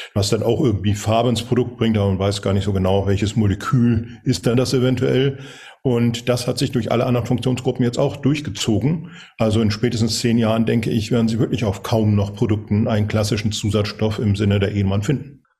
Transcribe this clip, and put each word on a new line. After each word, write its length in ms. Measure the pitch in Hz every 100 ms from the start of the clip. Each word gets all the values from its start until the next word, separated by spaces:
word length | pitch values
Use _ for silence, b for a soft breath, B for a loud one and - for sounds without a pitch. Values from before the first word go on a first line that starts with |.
| B
was 160 | 104 101
dann 140 | 110
auch 160 | 110 117
irgendwie 340 | 135 98 104
Farbe 340 | 101 - 110 120
ins 140 | 110
Produkt 340 | - 113 117 -
bringt, 220 | 113 107
aber 100 | 101
man 120 | 92
weiß 200 | 98 101
gar 120 | 101
nicht 120 | 98
so 80 | 104
genau, 360 | 95 92 98 98
welches 260 | 98 104
Molekül 840 | 113 104 95 - 131 120 110 - -
ist 240 | - 123 127
denn 100 | 120
das 180 | 123
eventuell. 640 | 131 127 127 135 127 139 139 B B B B 135
Und 420 | 117 120 113 -
das 200 | 120 -
hat 100 | 120
sich 140 | 139
durch 180 | 127 101
alle 160 | 117 127
anderen 220 | 123 101
Funktionsgruppen 560 | 123 131 123 131 123
jetzt 120 | 120 -
auch 200 | 143 -
durchgezogen. 960 | 135 151 - 101 - 104 127 170 B B B -
Also 220 | 110 104
in 100 | 110
spätestens 480 | 104 123 117 113 -
zehn 180 | 120 117
Jahren, 300 | 110 113 113
denke 240 | 117 120
ich, 220 | 113 107
werden 160 | 120 113
Sie 100 | 113
wirklich 240 | 135 110
auf 220 | 113 -
kaum 320 | - 113 110 104
noch 180 | 101
Produkten 540 | - 117 107 - 104 117
einen 180 | 107 104
klassischen 460 | 107 104 107 110
Zusatzstoff 640 | - 107 107 104 - 110 107
im 160 | 104
Sinne 240 | 98 104 104
der 160 | 98
E-Nummern 300 | 101 95 101
finden. 400 | 104 131 - - _